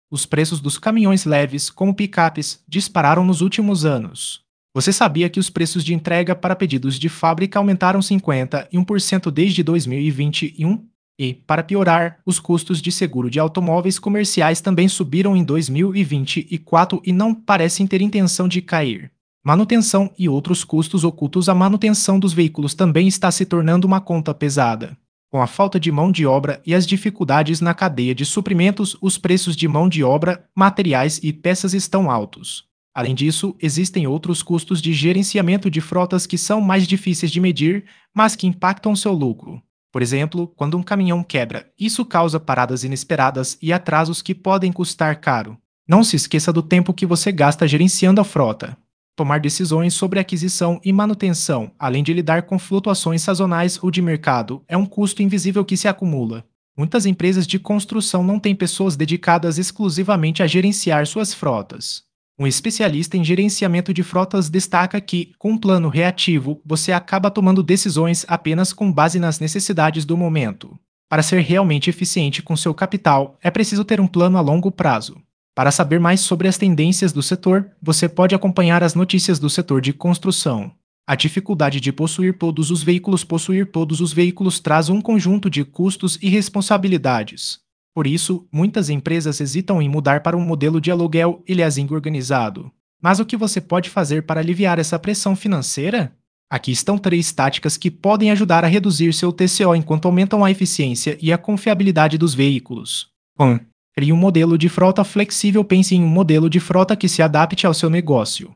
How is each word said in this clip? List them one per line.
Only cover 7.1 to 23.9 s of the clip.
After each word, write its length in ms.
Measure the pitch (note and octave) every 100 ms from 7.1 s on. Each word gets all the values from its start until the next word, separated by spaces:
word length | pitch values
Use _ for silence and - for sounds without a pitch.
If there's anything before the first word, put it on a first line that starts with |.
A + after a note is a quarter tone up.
| - E3 E3 G3 G#3
aumentaram 460 | G3+ F#3 F#3 G3
cinquenta 640 | F#3+ G3 F#3+ C3 C3 C#3+ -
e 60 | F3+
um 60 |
por 180 | F3+ G3+
cento 300 | - F#3+ F3
desde 320 | C#3+ F#3+ F3
dois 240 | D#3+ E3+ B2
mil 120 | C3
e 120 | D3+
vinte 420 | C3+ D3 D3+ D3+ -
e 100 | D#3+
um? 200 | A3+ - _ _ -
E, 160 | C3
para 300 | B2+ - D#3
piorar, 560 | D#3+ G3 F3+ E3 E3+ E3 -
os 160 | F3
custos 400 | - E3+ - E3+
de 100 | F3+
seguro 380 | F3+ F3 B2+ B2
de 100 | C#3
automóveis 580 | D#3+ E3 F3 E3+ F3+ F#3
comerciais 640 | G3+ G#3 G3+ - D#3+ E3+
também 300 | G3 F3 F#3+
subiram 440 | - D3+ D#3+ G3
em 120 | F#3 D3
dois 240 | D#3 B2+
mil 260 | C#3 F#3+ G3
e 80 |
vinte 420 | D#3 C#3+ C3+ E3+ C#3+
e 60 | E3
quatro 440 | - E3 F3 F3+ F#3
e 80 |
não 200 | F3+ A3
parecem 540 | A3+ - F#3+ E3 - F#3+
ter 140 | F#3+
intenção 480 | G3+ G3+ F3+ - F#3
de 120 | F3+
cair. 480 | F3+ E3 C#3 G#2+ C3+ _ _ _
Manutenção 720 | C#3 E3 G#3+ A#3 A3 G3 G3 -
e 80 | F3
outros 380 | C#3 C#3+ F3+ -
custos 400 | D#3 D#3+ F#3+ E3
ocultos. 420 | D#3+ C#3+ F#3 F3+
A 80 | F3+
manutenção 640 | F#3+ G3+ G#3+ G#3 - G3
dos 140 | F#3+
veículos 400 | E3 D#3+ D#3 C#3+
também 340 | - F#3 D#3 F#3+
está 240 | F#3 F#3
se 140 | - F#3
tornando 420 | E3+ D#3+ F3
uma 140 | F#3